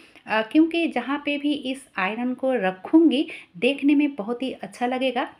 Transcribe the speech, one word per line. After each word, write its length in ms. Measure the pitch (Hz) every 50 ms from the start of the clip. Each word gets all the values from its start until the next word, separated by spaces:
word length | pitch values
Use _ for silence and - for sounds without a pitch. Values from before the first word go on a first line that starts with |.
| - _ _ - _
अ, 160 | - 208 220
क्योंकि 460 | 220 220 - 311 330 320 339 339 330 262
जहाँ 340 | - 247 226 262 285 294 285
पे 140 | 294 285 285
भी 140 | 285 294
इस 360 | 294 - - 254 262 269 - _ _
आयरन 380 | 196 185 190 220 233 247 254 254
को 200 | - 269 262 254
रखूँगी 720 | 226 185 185 185 - - - - 320 339 294 240 277 320 - - - - _ _
देखने 380 | 175 240 262 285 - 269 285 294
में 200 | 277 294 285 285
बहुत 280 | - 196 226 240 240
ही 100 | 262 254
अच्छा 340 | - - - 196 - - 247
लगेगा। 420 | 247 262 247 269 262 233 247 302 - -